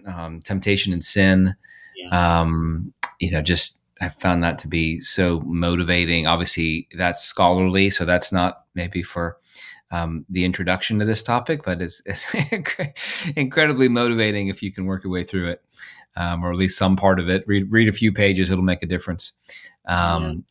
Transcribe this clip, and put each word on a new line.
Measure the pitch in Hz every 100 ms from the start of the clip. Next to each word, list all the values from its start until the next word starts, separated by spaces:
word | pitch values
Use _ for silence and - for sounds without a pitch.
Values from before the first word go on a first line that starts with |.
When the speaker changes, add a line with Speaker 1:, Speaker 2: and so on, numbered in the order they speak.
| -
Speaker 1:
um, | 87 82 80
Temptation | - 98 104 101 98
and | 87
Sin. | - 104 95 95 92 95 - - - -
Speaker 2:
Yes. | 90
Speaker 1:
Um, | 90 85 85 82 82 82 82 98 - - -
you | 92
know, | 80
just | 78 85 - - _ -
I | 90
found | - 92 87
that | 85 80
to | 76
be | 82 80 82
so | - - 90 82 73
motivating. | 85 85 87 85 87 85 85 78
Obviously, | 85 87 - 82 80 - 90
that's | 90 87
scholarly, | - - 90 92 92 95 98
so | - 85
that's | 90 -
not | 92 90 - _ 87
maybe | 90 92
for, | 87 87 85 - _ - - - _
um, | 85 82 80 -
the | 92 90
introduction | 92 87 92 - 107
to | 107
this | 110
topic, | - 120 123 151
but | 98 87
it's, | 87 - -
it's | - -
<laughs> | - 143
incre-, | 208 147 - 143 - - - 175 147
incredibly | 135 160 151 131 131
motivating | 120 120 113 107 104 98
if | 95
you | 101
can | 95 95
work | 95
your | 92
way | 90
through | 87 95 87
it, | 87 _ _ - - - -
um, | 85 85 87
or |
at | 90
least | 95 -
some | 95 95
part | 98 92
of | 87
it. | 95 -
Read, | 101 98
read | 113 107
a |
few | 101 110
pages, | 101 101 95 87
it'll | 92
make | 92 87
a | 85
difference. | 90 - 82 - - - - - _ -
Um, | 87 85 85 80
Speaker 2:
Yes. | 80 -